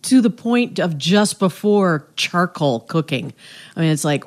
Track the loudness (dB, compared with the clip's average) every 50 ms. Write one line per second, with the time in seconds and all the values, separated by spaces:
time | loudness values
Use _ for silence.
0 | -2 2 4 4 4 2 0 -2 -4 -2 0 0 0 -2 -2 -2 -2 -2 -4 -4
1 | -2 2 2 2 2 2 0 -2 -2 -2 -2 -2 0 2 2 4 2 2 0 -2
2 | -4 -8 _ -6 -6 -2 -2 -2 -2 -2 -2 -2 0 0 0 -2 -4 -4 -4 -4
3 | -2 -2 -4 -6 -6 -10 -14 _ -20 -20 -20 -20 -20 -12 -6 -2 0 0 0 0
4 | 0 -2 -2 -2 -4